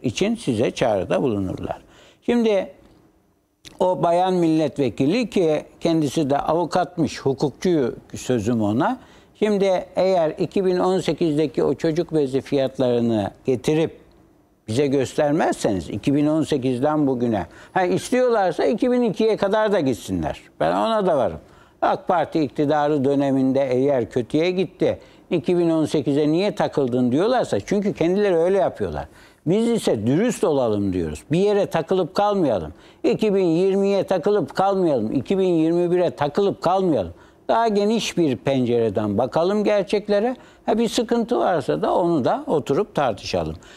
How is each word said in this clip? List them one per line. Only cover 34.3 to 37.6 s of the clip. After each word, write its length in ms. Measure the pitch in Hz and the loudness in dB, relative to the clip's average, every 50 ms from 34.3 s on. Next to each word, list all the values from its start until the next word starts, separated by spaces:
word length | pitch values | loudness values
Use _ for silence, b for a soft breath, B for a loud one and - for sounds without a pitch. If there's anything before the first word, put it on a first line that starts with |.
| 208 208 143 - - | 0 0 -2 -2 -2
kalmayalım. 580 | - 190 196 196 190 180 165 139 120 104 107 | 0 0 0 2 2 2 2 2 0 0 -2
İki 260 | - 135 - - 202 190 | -2 -2 -2 0 0 0
bin 100 | 190 185 | 2 2
yirmi 420 | 170 160 156 165 170 175 175 170 | 2 2 2 2 2 2 2 2
bire 200 | 180 180 175 165 | 2 2 0 0
takılıp 520 | - - 147 151 - 208 202 196 - - | 0 -2 -4 -2 0 0 0 0 0 -2
kalmayalım. 520 | - 165 185 196 190 175 147 110 90 85 B B B B B B _ - | 0 0 0 2 2 2 0 0 -2 -4 B B B B B B _ 0
Daha 200 | 240 226 | 0 2